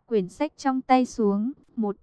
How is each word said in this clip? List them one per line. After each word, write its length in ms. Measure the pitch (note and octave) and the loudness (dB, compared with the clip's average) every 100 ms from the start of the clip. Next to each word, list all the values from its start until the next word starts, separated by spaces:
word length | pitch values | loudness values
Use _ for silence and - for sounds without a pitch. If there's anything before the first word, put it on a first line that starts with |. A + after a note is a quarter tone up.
| - | 0
quyển 220 | A3 F3+ | -2 -2
sách 240 | - D4+ - | -4 -6 -4
trong 240 | C#4 C4 | -4 -2
tay 240 | - C4 B3 | 4 4 4
xuống, 460 | - G#3 G3+ A3 C#4+ _ - | 0 0 0 -2 -8 _ -4
một 200 | G#3 G3 | -4 -2